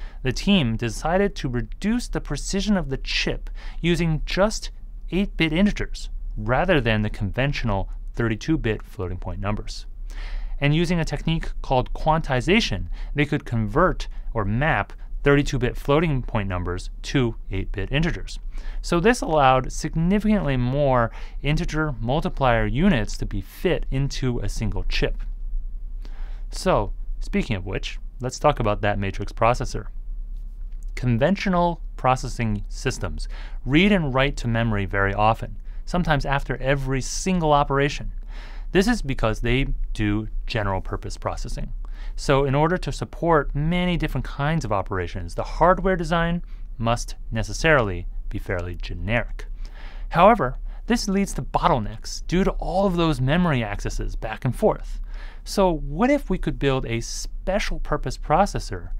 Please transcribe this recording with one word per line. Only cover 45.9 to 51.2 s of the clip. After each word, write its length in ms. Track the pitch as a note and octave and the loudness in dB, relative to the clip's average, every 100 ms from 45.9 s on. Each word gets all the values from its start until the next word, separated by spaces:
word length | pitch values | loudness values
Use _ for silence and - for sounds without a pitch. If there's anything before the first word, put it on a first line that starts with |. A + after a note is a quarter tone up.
design 480 | F#3 D#3+ E3+ E3+ E3+ - - - - | 0 2 2 2 0 -4 -10 -10 -2
must 360 | A2+ A#2+ - - - | 0 0 -2 -8 -4
necessarily 760 | A2+ A2 G2+ D#3+ D3 G#2 F2+ F2 - - | -2 -2 0 4 6 4 0 -4 -6 -4
be 100 | G2+ | -4
fairly 360 | - F#2 F2 | -4 -4 -4
generic. 680 | E2+ - E2+ F2+ A#2 - - - - - - - - - | -6 -6 -4 0 0 0 -6 -8 -8 -10 -10 -12 -10 -2
However, 480 | E3 F#3+ A3+ B2+ C3 - - - | 6 6 6 2 -2 -8 -8 0
this 200 | A#3 - | 0 2
leads 260 | G3 | 0